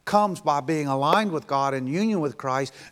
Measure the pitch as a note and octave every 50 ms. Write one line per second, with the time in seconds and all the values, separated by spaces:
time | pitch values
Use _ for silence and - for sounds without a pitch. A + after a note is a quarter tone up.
0 | - - G#3 G#3 G#3 G3+ F3 - - D#3 C#3+ C#3+ C3 C#3 E3 D3+ D3 C#3 C3+ C3+
1 | C#3 D3+ F3+ G#3 A3 G3+ D#3+ D3 - - C#3 C3+ C#3 C3+ C3+ C3 B2+ B2+ D3 F#3
2 | A3 A3+ G#3+ F3+ D3+ C#3 A#2 - - C3 B2+ C3+ C#3 - - - - -